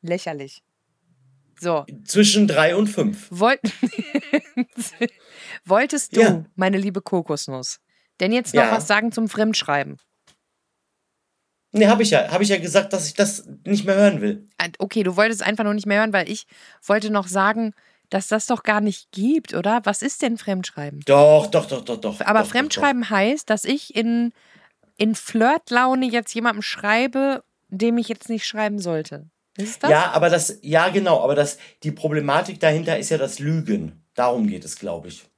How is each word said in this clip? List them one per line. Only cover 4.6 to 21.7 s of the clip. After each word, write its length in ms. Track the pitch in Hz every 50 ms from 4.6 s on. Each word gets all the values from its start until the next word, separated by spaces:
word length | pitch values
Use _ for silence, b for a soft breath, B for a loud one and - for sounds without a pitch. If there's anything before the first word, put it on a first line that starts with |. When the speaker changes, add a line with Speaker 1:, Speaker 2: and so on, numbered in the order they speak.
| 247 - _ 247 220 - - - 240 226 B B B B B B B B B B -
Speaker 1:
wolltest 500 | 175 190 220 269 294 302 277 - - -
du, 60 | 226
Speaker 2:
Ja. 240 | 226 208 175 160 160 - _
Speaker 1:
meine 220 | 180 190 190 202 190
liebe 240 | 196 202 175 196
Kokosnuss, 760 | - - 196 175 160 - 147 - - - 135 131 123 - - - _ _ _ _ _ _ _ -
denn 120 | 185 202
jetzt 220 | 233 247 240 - -
noch 100 | - 240
Speaker 2:
Ja. 80 | 226
Speaker 1:
was 160 | 220 220 - -
sagen 240 | 202 214 220 233
zum 160 | 220 226 226 214
Fremdschreiben? 680 | - 208 214 220 208 - - - 143 143 139 143 143 - _ _ _ _ _ _ _ _ _ _ _ _ _ _ _ _ _ _ _ _ _ _ _ _ _ _ _ _ _ _ _ _ _ _
Speaker 2:
Nee, 160 | - 214 214 208
hab 120 | 226 208
ich 100 | 233 208
ja. 180 | 165 131 - -
Hab 100 | 165 180
ich 80 | 208 202
ja 80 | 196 180
gesagt, 360 | 165 175 151 196 196 - 196
dass 120 | 180 151 -
ich 80 | -
das 320 | - 202 202 - - - - 143 - -
nicht 200 | 175 202 208 202
mehr 100 | 196 190
hören 260 | 196 208 202 180 123
will. 260 | 107 - - - - _ _ -
Speaker 1:
Ah, 100 | 170 175 165 -
okay, 240 | 208 196 - 220 196
du 140 | 185 175 190
wolltest 260 | 214 226 220 196 -
einfach 220 | 196 220 220 214
nur 80 | 208 208
nicht 120 | 214 196
mehr 140 | 208 202 208
hören, 140 | 220 220 202
weil 160 | 190 170 -
ich 160 | 214 - - b b b b b b b -
wollte 240 | - 202 220 208 214
noch 180 | 214 202 185 180
sagen, 460 | 185 196 190 208 220 226 226 214 - _ _ _ _ _ _ _
dass 180 | - 196 - -
das 160 | 214 220 -
doch 180 | - 240 214 -
gar 160 | - 208 214
nicht 320 | 208 208 185 - - _
gibt, 420 | - 190 202 254 311 311 - - -
oder? 280 | 170 175 202 226 240 208
Was 180 | 220 202 -
ist 200 | - 285 - -
denn 160 | 294 240 233 220
Fremdschreiben? 640 | - 202 196 185 185 - - 151 147 143 143 147 147
Speaker 2:
Doch, 420 | - 139 143 147 151 151 151 - 104
doch, 180 | - 156 -
doch, 180 | -